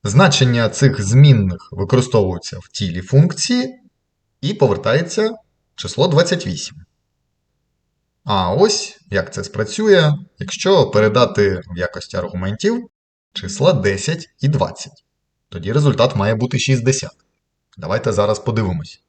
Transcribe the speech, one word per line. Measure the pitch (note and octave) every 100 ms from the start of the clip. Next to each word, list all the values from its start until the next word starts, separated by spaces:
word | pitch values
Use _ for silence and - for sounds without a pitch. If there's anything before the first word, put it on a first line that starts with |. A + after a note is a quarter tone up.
Значення | G#2 A#2 F#3 - B2+ A#2+ A2+
цих | - C3+ -
змінних | F#2+ B2 C#3+ A#2+ F#2+ F2+ -
використовуються | F#2+ G2 B2+ B2+ A2+ F#2+ F2 - F2+
в | -
тілі | - G2 E2+
функції | F#2+ C3+ F3 - - B3 C4 - _ _ _ _ _ _
і | C#3+
повертається | G#3 B2 F#2+ A2 C3+ E3+ - A3 - _ _ _
число | - G#2 - F3
двадцять | D3+ F3 F3+ G2
вісім. | E2 - - - _ _ _ _ _ _ _ _ _ _ _ _ _
А | - G2 F2+
ось | A#2+ G#3+ - - - _
як | G2 F#2
це | -
спрацює, | - - G#2+ - G#3+ F#3 D3+ D3 - _
якщо | - - F3+ F#3 A#2
передати | G#2 G#2+ A2+ A2+ - G2+ F2+ -
в | F2
якості | F2 F2 - F2+
аргументів | F2 F2+ F#2+ G#2+ G3+ A#3+ A#3+ _ _ _ _
числа | - F#2+ - D#3+
десять | F3+ G2 G2 - E3+ - _
і | C#3
двадцять. | D3+ - - - _ _ _ _ _ _
Тоді | F2 F#2+
результат | C3 D3 - B2 G#2
має | G2+
бути | A2+ B2 B2+
шістдесят. | - C3 A#2+ C3+ - _ _ _ _ _ _ -
Давайте | D#2+ G#2+ A#2+
зараз | G2+ G#2 G#2
подивимось. | - A2+ G2 E2+ D2+ -